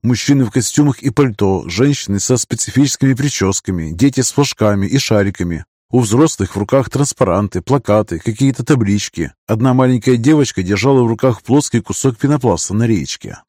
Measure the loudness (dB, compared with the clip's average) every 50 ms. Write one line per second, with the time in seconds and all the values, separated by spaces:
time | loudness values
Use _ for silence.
0 | 0 0 -2 0 2 2 2 2 2 0 0 -2 -4 0 0 2 2 2 0 0
1 | -4 -2 0 2 0 0 0 0 0 0 0 -2 -4 -6 -2 0 2 2 2 -2
2 | -4 -4 -4 -4 0 0 0 -2 0 _ -6 -6 -6 -2 0 0 2 2 0 0
3 | 0 0 0 0 -2 -4 -2 0 -2 0 0 -2 _ -4 -6 -4 -6 -8 -2 2
4 | 2 2 2 0 -2 -2 0 0 0 0 0 0 0 2 2 2 0 0 0 -2
5 | 0 2 2 2 2 0 -2 -4 -4 -4 -4 -6 -8 _ _ _ _ _ 0 0
6 | 2 2 2 2 2 2 2 -4 -4 -4 -2 -6 -4 0 0 0 0 0 -2 -2
7 | -2 -2 0 _ 0 0 2 0 -2 -2 -4 -8 -2 -2 -2 -2 0 2 0 0
8 | 0 -2 -6 -6 -6 -6 -2 0 0 0 0 -2 0 0 0 2 2 0 0 0
9 | -2 -6 _ -8 -8 -8 _ _ _ -4 -2 0 2 2 2 2 2 2 2 2
10 | 2 2 2 2 4 2 4 4 2 0 -2 -6 -2 -2 -2 0 2 2 4 4
11 | 2 2 0 0 0 0 0 -2 _ 0 2 2 2 0 -2 -4 -2 -4 -8 -2
12 | -2 -2 0 0 0 0 0 0 0 0 0 0 -2 -4 -2 -2 0 0 0 0
13 | -2 -6 -10 -12 -12 -16 -16 -16 _